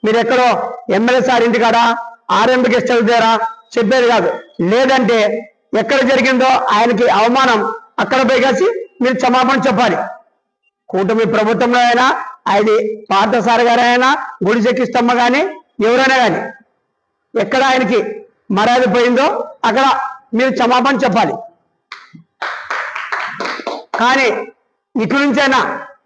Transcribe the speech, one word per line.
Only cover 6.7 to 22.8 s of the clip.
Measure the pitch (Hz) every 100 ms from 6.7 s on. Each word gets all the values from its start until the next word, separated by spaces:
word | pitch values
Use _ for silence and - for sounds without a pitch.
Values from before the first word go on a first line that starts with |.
| 208 233 220 240
అవమానం | 196 226 254 262 226 - - - -
అక్కడ | 208 262 269
పోయి | 262
కలిసి | 269 240 381 466 - _
మీరు | 247
క్షమాపణ | 262 254 254 254 269 269
చెప్పాలి. | 214 226 170 - - _ _ _ _ _ _ _
కూటమి | 190 190 226
ప్రభుత్వంలో | 220 220 214 233 240 247
అయినా, | 240 240 254 302 - - -
అది | 202 214 214 214 214
పాత | - 190 214 240
సార్ | 208 233
గారైనా, | 240 233 240 247 254 294 - - 185
గుడిసె | 233 220
కృష్ణమ్మ | 247 247 247 240
కానీ, | 240 240 262 381 - _ -
ఎవరైనా | 220 247 262 262
కానీ, | 226 - - - _ _ _ _ _ _ _ -
ఎక్కడ | 202 262
ఆయనకి | 269 262 220 226 - - - _ _
మర్యాద | 196 220 247 254
పోయిందో | 247 240 226 320 415 - -
అక్కడ | 233 220 269 - - - _
మీరు | 226 262
క్షమాపణ | 262 349 254 254 262
చెప్పాలి. | 269 196 190 - - _ _ _ _ - - - _ _ - - - -